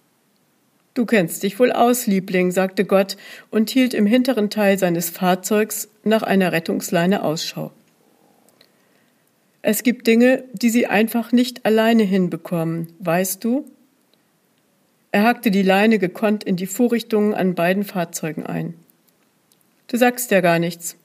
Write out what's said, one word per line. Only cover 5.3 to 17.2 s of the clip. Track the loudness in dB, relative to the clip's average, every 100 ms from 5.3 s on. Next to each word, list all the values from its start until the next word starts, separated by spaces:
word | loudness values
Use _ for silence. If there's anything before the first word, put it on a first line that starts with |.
| 0 0 -2 -2 -6 -12 _
nach | 0 0
einer | 2 0 2
Rettungsleine | -2 -4 -6 -2 0 0 0
Ausschau. | -2 -6 -8 -10 -12 _ _ _ _ _ _ _ _ _ _ _ _ _ _ _ _ _ _ _
„Es | -2 0
gibt | 0 0 2
Dinge, | 4 4 2 -4
die | -4 0
sie | 0 2
einfach | 0 0 -2 0
nicht | 0 0 -2 0
alleine | 2 4 4
hinbekommen, | 2 2 0 -4 -6 -4 -4 -6 -8 -8
weißt | -2 -2 -2 -4
du?“ | -4 -4 -6 _ _ _ _ _ _ _ _ _ _ _ _ _ -4
Er | 2
hakte | 2 2 0
die | 2
Leine | 4 4 4 2
gekonnt | 0 -2 -2 -2
in | -2 -4
die | -4
Fuhrrichtungen | 0 0 0 -2 0